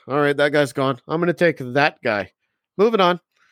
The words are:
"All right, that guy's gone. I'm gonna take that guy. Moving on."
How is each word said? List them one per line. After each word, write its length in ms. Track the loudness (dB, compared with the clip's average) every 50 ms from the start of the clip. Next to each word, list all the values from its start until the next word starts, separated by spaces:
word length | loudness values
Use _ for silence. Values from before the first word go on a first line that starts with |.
| _ -4
"All 120 | -2 -2
right, 160 | 0 0 0 0
that 160 | 0 2 2
guy's 180 | 2 0 0
gone. 280 | -2 -2 -2 -2 -4 -4 _ -6
I'm 120 | -4 -2
gonna 140 | -2 -2 0
take 240 | 0 0 0 0 -2
that 440 | -6 -6 -2 0 0 0 -2 _
guy. 300 | -4 -2 -2 -2 -4 -6 _ _ _ _ _ _ _ _ _ 0
Moving 240 | 2 2 2 2
on." 180 | 2 2 0 0 -6 _ _ _ _ _